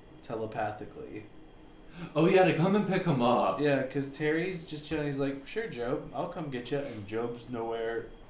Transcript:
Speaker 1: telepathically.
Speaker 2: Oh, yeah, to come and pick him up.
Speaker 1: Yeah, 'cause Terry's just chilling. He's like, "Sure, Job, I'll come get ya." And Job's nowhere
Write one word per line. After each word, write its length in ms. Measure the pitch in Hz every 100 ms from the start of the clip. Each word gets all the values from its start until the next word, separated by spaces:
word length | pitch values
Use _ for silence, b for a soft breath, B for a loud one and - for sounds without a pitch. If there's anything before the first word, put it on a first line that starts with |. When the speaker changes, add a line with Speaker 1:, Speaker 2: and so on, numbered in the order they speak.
| - -
Speaker 1:
telepathically. 1000 | - 113 110 113 107 107 104 - - 107 - - - - - - - 175 165
Speaker 2:
Oh, 120 | 147 175
yeah, 180 | 190
to 100 | 175
come 200 | 147 190 202
and 100 | 180
pick 180 | 190 170
him 160 | 127
up. 380 | 120 117 - 139
Speaker 1:
Yeah, 220 | 147 139
'cause 260 | 131 143 135
Terry's 540 | - 151 160 185 170
just 200 | - 151 -
chilling. 200 | 156 147
He's 120 | 139
like, 280 | 139 135 -
"Sure, 200 | 214 226
Job, 420 | 120 120 151 -
I'll 140 | 120 175
come 220 | 185 147
get 200 | 123 -
ya." 100 | 143
And 260 | 139 107 98
Job's 420 | 110 120 120 -
nowhere 560 | 120 113 113 113 113 - -